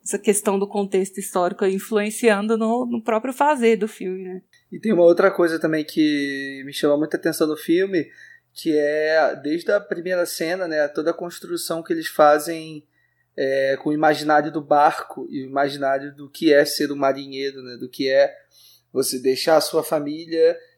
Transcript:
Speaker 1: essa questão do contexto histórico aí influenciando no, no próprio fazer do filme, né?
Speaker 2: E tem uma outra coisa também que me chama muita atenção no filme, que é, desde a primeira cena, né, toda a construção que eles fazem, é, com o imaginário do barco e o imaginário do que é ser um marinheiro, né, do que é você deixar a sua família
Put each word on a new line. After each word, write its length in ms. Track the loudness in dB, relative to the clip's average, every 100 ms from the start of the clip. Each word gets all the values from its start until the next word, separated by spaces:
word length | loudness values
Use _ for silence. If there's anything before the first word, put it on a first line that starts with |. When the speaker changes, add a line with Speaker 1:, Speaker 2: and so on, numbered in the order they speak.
Speaker 1:
essa 140 | -8 -4
questão 400 | 0 0 0 -2
do 100 | -2
contexto 500 | -4 -2 -2 -2 -8
histórico 460 | -6 -2 -2 0
aí 100 | -2
influenciando 840 | -2 -2 -2 -2 0 2 2 0 -2
no, 280 | 0 -2
no 180 | -2 -4
próprio 300 | -2 -2 -2
fazer 440 | 0 0 2 2 2
do 120 | -2
filme, 340 | -8 -8 -8
né? 180 | -10 -14 -16 _ -18
Speaker 2:
E 80 | -6
tem 140 | 0
uma 100 | 6
outra 280 | 6 8 4
coisa 280 | 4 0 0
também 240 | -2 -2
que 800 | -2 0 2 2 -2 -4 -8 -10 -12
me 60 |
chama 260 | -2 2 2
muita 180 | 0 -2
atenção 300 | -2 0 -2
no 100 | -2
filme, 500 | 0 0 2 -2 -4 -10 -20 -20 _
que 240 | -8 -2 0
é, 580 | 0 0 2 2 2 0
desde 300 | -4 -4 0
a 80 | -2
primeira 460 | -2 -6 -4 -2 -2
cena, 420 | -4 -4 -4 -2
né, 180 | 0 0
toda 260 | 0 -2
a 40 | -2
construção 680 | -6 -12 -10 -8 -6 -6
que 120 | -4
eles 140 | -6 -2
fazem, 760 | 4 6 6 0 -10 -12 -16 -20 _ _ _ _
é, 440 | -6 -2 0 0 -2
com 60 | -2
o 60 |
imaginário 580 | 2 2 2 2 2 2
do 80 | -4
barco 680 | 2 4 4 2 -10 -12 -10
e 120 | -10
o 40 | -6
imaginário 680 | -2 -2 -2 -2 -4 -6
do 160 | -16 -18
que 220 | -2 4
é 100 | 6
ser 300 | 4 0 -4
um 40 | 0
marinheiro, 680 | 0 0 -6 -8 -8 -8
né, 160 | -16 -14
do 100 | -12
que 180 | -4 2
é 280 | 4 2 0 _ _ _ _ _
você 260 | -4 -2 -2
deixar 380 | 0 0 4 4
a 60 |
sua 200 | 4 -2
família 720 | -2 -4 -4 -10 -4 2 2 2 -8